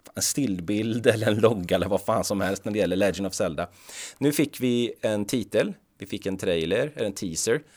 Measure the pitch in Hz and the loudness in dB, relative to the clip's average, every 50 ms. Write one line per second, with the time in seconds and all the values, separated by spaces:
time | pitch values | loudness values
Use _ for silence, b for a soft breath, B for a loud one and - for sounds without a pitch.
0 | - - - - - - - - 139 107 95 90 85 104 104 104 110 113 113 123 | -20 -14 -6 -4 -2 -2 0 0 0 0 -2 -2 -2 -2 -2 0 0 0 -2 2
1 | 117 - 107 107 107 110 104 110 104 113 117 98 87 87 - - 123 98 101 90 | 4 4 4 4 4 2 4 6 6 4 4 2 0 0 0 0 2 2 0 0
2 | - - 110 113 - - 104 95 92 92 98 98 - 113 104 104 95 85 92 95 | 0 0 0 0 0 0 0 0 0 0 -2 -2 -4 -2 0 0 2 2 2 2
3 | 101 98 82 95 98 92 - - 104 87 76 80 85 B B B B B B B | 2 2 2 0 -4 -4 -4 -2 -2 -2 -2 -4 -6 B B B B B B B
4 | B B B B 135 147 147 - 147 147 - - 123 127 120 120 120 113 - - | B B B B 0 2 2 2 0 0 -2 -2 0 0 2 2 0 -2 -2 -2
5 | - 113 107 104 101 - 143 123 98 - 104 110 160 208 190 - _ _ _ - | -2 0 0 0 0 0 -2 -2 -2 0 2 2 2 0 -2 -10 _ _ _ -18
6 | 104 - 113 101 - 98 95 92 - 95 87 82 80 85 95 117 143 151 - - | -12 -10 -10 -6 -6 -6 -6 -2 -2 0 0 0 0 0 0 0 0 -2 -4 -4
7 | 120 101 98 - 107 90 80 78 - 110 120 151 - - - | -4 -4 -4 -6 -6 -6 -4 -2 0 0 0 -2 -2 -8 -20